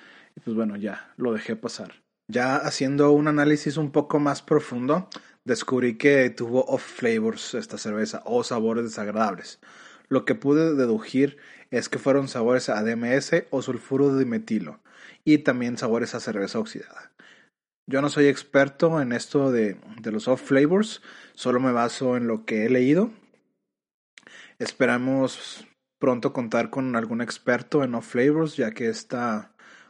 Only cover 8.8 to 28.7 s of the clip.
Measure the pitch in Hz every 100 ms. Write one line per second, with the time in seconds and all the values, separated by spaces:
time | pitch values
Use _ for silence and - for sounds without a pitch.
8.8 | 117 110 104 107 110 90 - - - -
9.8 | - - - 135 - 113 135 151 165 143
10.8 | 123 110 - 131 139 - - - - 120
11.8 | - 131 139 135 135 123 113 127 131 107
12.8 | 110 117 120 135 - 170 - 135 131 123
13.8 | - 135 143 135 127 113 - 107 87 -
14.8 | _ - - - - 147 147 123 123 120
15.8 | 123 117 117 120 120 104 98 120 110 -
16.8 | - - - _ - - _ _ _ _
17.8 | - 135 143 147 143 131 - 139 139 -
18.8 | 165 160 127 120 - 147 135 120 107 92
19.8 | - - 110 107 123 131 - 135 147 190
20.8 | 214 - - - - - 127 123 131 120
21.8 | 120 - 127 123 117 110 - 110 113 127
22.8 | 127 160 226 - _ _ _ _ _ _
23.8 | _ _ _ - - - - - 110 -
24.8 | 123 123 131 135 131 - - - - _
25.8 | _ - 135 120 139 139 117 120 113 135
26.8 | 131 117 110 117 117 - - 123 - 151
27.8 | 127 117 113 123 139 151 160 147 110